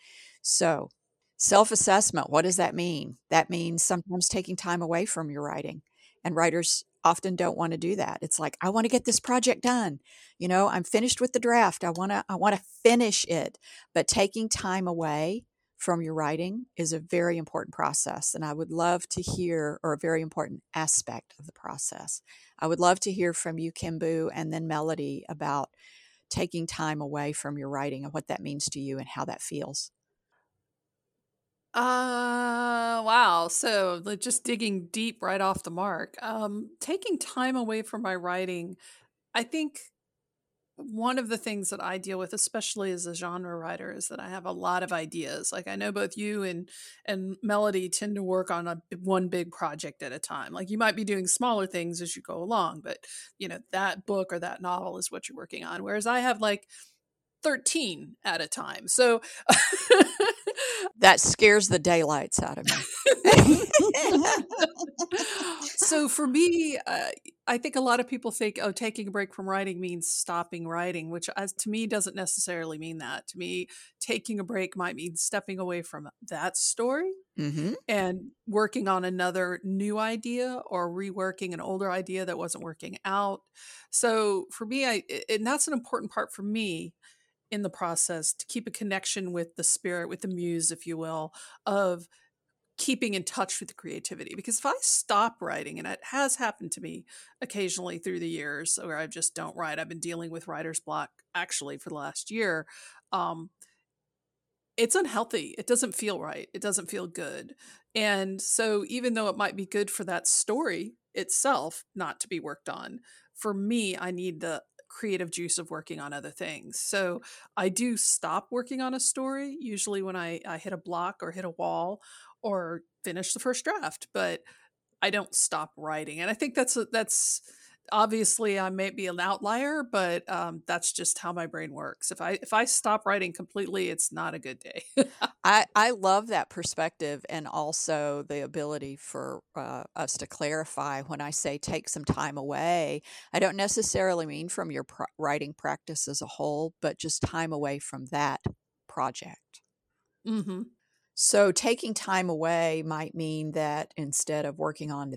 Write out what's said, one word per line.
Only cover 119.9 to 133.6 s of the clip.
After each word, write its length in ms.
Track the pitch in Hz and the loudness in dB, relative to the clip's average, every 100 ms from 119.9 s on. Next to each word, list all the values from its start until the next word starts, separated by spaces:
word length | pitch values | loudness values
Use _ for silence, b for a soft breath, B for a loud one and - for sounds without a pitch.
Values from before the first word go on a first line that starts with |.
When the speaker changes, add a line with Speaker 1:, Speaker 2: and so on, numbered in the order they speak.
| 196 | -2
Speaker 2:
when 140 | 190 185 | -4 -4
I, 240 | 170 170 - | -6 -6 -8
I 120 | 165 | -8
hit 140 | 190 | -8
a 60 | 180 | -8
block 380 | 170 170 180 202 | -6 -4 -4 -6
or 100 | 170 | -10
hit 120 | 180 | -8
a 60 | 180 | -10
wall 500 | 165 175 165 175 208 B B B _ | -4 -2 -2 -2 -6 B B B _
or 400 | 220 190 165 165 - _ | -2 -2 -2 -8 -12 _
finish 280 | 196 170 185 | -8 -6 -4
the 80 | - | -2
first 240 | 254 247 | -2 0
draft, 440 | 302 392 160 - - | -2 -2 -4 -8 -6
but 300 | - 180 165 b b b _ _ _ | -2 -2 -2 b b b _ _ _
I 100 | 196 | 0
don't 240 | 202 - | 0 0
stop 380 | - - 160 156 - | 0 0 0 -4 -8
writing. 440 | 151 156 151 156 | -6 -6 -6 -4
And 100 | 180 | -4
I 40 | |
think 200 | 220 294 | -2 0
that's 220 | - 254 240 | 0 2 0
a, 100 | 214 | 0
that's, 500 | 226 214 - - - B B B B - | -2 0 0 2 -2 B B B B 0
obviously 680 | 214 214 220 208 - 214 196 | 4 4 4 2 2 2 0
I 120 | 190 | 0
may 200 | 190 190 | -2 -4
be 160 | 185 185 | -2 -4
an 120 | 175 | -2
outlier, 640 | 180 196 202 233 285 311 | -2 0 0 0 0 -2
but, 460 | 240 208 180 175 - | -2 0 2 0 -2
um, 320 | 175 170 165 - | -4 -4 -6 -4
that's 260 | 175 - | -2 -2
just 260 | - 170 - | 0 -2 -2
how 140 | 175 | -4
my 140 | 175 165 | -6 -6
brain 260 | 160 160 | -8 -10
works. 400 | 139 147 - - | -10 -12 -8 -8
If 80 | - | -6
I, 120 | 170 196 | -4 -4
if 100 | - | 0
I 120 | 220 | 2
stop 400 | 240 - 226 214 - | 2 2 2 2 2
writing 260 | 202 185 | 0 0
completely, 580 | - - 202 | -6 -8 -4